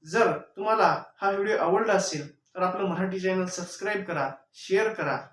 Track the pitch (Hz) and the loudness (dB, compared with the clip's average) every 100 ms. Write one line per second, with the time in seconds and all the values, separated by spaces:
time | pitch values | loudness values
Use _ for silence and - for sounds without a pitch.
0 | 156 196 208 165 - - 208 220 180 151 | -4 2 2 2 -8 -6 0 4 4 2
1 | - _ 196 196 202 - 165 196 220 190 | -4 _ -2 0 0 0 2 2 4 2
2 | - 156 143 - _ 180 180 180 196 180 | 2 -4 -8 -14 _ -2 -2 0 -2 0
3 | 190 185 185 185 180 - 180 - 196 208 | -2 -2 0 0 -2 -4 -10 -6 -4 -4
4 | 185 156 135 - _ - - 190 220 214 | -4 -4 -4 -6 _ -20 0 2 2 -2
5 | 147 127 - | -4 -4 -6